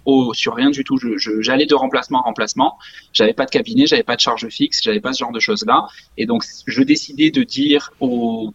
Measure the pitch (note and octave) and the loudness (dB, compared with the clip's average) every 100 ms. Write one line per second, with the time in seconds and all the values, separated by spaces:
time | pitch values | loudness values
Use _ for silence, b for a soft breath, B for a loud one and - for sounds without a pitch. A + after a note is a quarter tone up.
0 | - C3+ B2 A2 C3+ A#2 C3+ C#3 C3+ C3+ | 2 2 2 -2 -4 0 0 0 -2 -2
1 | A#2+ G2+ A2+ A2 A2+ C3+ D3+ C#3+ C3 C3 | -2 -4 -2 -2 0 0 2 2 2 -2
2 | - C3 B2 A2 A2 C3+ C3+ - B B | -2 -2 -2 -4 -4 0 -2 -2 B B
3 | B - A2 - C3+ - - A#2 D3+ C#3 | B 2 2 2 0 -2 0 2 4 2
4 | A2+ A#2+ - A2+ A#2 - C#3+ - A2+ G#2 | 0 0 0 -2 -6 -4 -2 0 -2 -2
5 | B2 C3 A#2+ A#2 G#2+ G#2 G#2+ C#3 - B | -2 -4 -6 -2 -2 0 2 0 0 B
6 | B - A#2 A#2 - - - A#2 C3+ D3+ | B -2 0 0 -2 -10 -4 0 2 2
7 | - C#3 D#3 D3+ B2 C3 D3 D3 - - | 0 0 2 2 -2 0 2 2 0 -4
8 | C3 A#2+ A#2 A2+ A2 | -2 0 -2 -4 -6